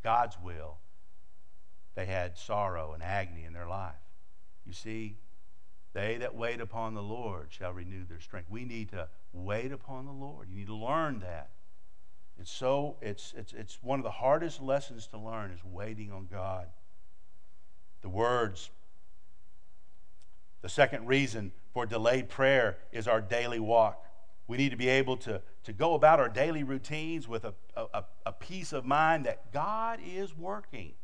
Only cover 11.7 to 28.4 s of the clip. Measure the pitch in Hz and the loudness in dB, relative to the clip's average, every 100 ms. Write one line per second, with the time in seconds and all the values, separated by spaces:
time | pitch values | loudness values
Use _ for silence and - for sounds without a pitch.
11.7 | - - - - - - - 85 - 127 | -4 -4 -4 -4 -4 -4 -4 -6 0 2
12.7 | 139 147 - 107 101 - - 104 113 107 | 2 2 -2 -4 -4 -4 -4 -4 -6 -6
13.7 | - 123 135 117 90 127 156 165 135 135 | -4 -2 0 0 2 4 4 4 -4 0
14.7 | 139 135 117 104 110 107 113 101 90 92 | 0 0 -6 -6 -6 -4 -4 -4 -4 -4
15.7 | 90 107 107 104 95 92 95 95 92 85 | -4 -4 -4 -4 -4 -4 -4 -2 -2 -4
16.7 | - - - - - - - - - - | -6 -6 -4 -4 -4 -4 -4 -4 -4 -6
17.7 | - - - 98 92 120 123 110 92 - | -6 -4 -4 -2 2 4 4 2 0 -4
18.7 | - - - - - - - - - - | -6 -6 -4 -4 -4 -4 -4 -4 -4 -4
19.7 | - - - - - - - - - 90 | -4 -4 -4 -4 -4 -4 -4 -4 -4 -2
20.7 | - 135 135 117 135 135 110 98 - - | 6 6 6 4 4 4 0 -2 -2 -2
21.7 | 120 117 113 113 131 127 - 135 135 113 | -2 0 4 6 4 2 4 6 8 6
22.7 | 92 - 120 110 113 104 120 120 117 107 | 2 -2 -2 4 4 4 2 2 0 6
23.7 | 117 107 - - - - - - 120 139 | 6 6 4 -4 -4 -4 -4 -2 2 2
24.7 | 120 127 135 131 127 - 98 - - - | 4 6 6 4 0 0 -2 -2 -4 -4
25.7 | 101 165 160 151 160 123 110 151 160 139 | 0 2 8 10 10 8 4 2 2 0
26.7 | 135 - 151 160 165 120 113 107 - - | 0 -2 -2 -2 -2 -2 -2 -2 -4 -4
27.7 | - 113 107 95 - - 98 | -4 -2 -2 -2 -4 -4 -4